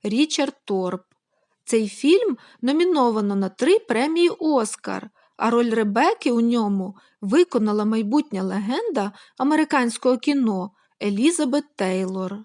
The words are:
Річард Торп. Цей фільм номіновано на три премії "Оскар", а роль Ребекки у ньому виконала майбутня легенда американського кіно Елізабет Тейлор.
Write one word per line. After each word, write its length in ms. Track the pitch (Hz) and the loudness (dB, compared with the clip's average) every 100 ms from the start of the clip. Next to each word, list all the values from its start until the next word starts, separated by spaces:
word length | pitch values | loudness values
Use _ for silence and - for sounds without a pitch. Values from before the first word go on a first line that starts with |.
Річард 500 | 214 226 302 - 277 - - | -4 0 0 0 -4 -6 -6
Торп. 360 | 196 185 185 _ _ _ _ _ _ - | -4 -2 -6 _ _ _ _ _ _ -2
Цей 220 | 226 214 | 0 0
фільм 500 | - 277 381 453 254 - _ | -2 2 4 2 -4 -10 _
номіновано 720 | 240 302 349 320 247 214 202 196 | -2 0 2 2 2 2 0 -2
на 140 | 190 | -2
три 300 | - 269 403 | -2 2 2
премії 500 | - 226 285 330 349 - | 2 -2 0 2 0 0
"Оскар", 720 | 320 277 214 - - 190 208 _ _ - | 0 0 0 -6 -8 -10 -10 _ _ -4
а 120 | 220 | 0
роль 200 | 240 240 | 2 2
Ребекки 640 | 226 214 208 294 - - | 0 0 2 2 2 0
у 100 | 233 | 0
ньому 540 | 233 240 208 196 190 196 _ _ | 2 0 0 -2 -4 -10 _ _
виконала 640 | 196 262 359 240 214 208 214 | 0 2 2 2 0 0 0
майбутня 580 | 220 208 285 294 190 | 0 0 0 0 -4
легенда 680 | 190 190 202 277 466 262 202 - - _ | -4 -4 -4 -4 -2 -2 -4 -8 -20 _
американського 800 | 262 311 311 285 240 - 254 247 | 0 2 2 0 0 0 0 0
кіно 540 | - 285 233 190 185 _ _ _ | 0 0 0 -2 -6 _ _ _
Елізабет 600 | 208 202 269 339 294 285 294 - | -4 2 0 2 0 -2 -4 -6
Тейлор. 600 | 190 185 185 190 185 202 | -2 -2 -4 -6 -8 -10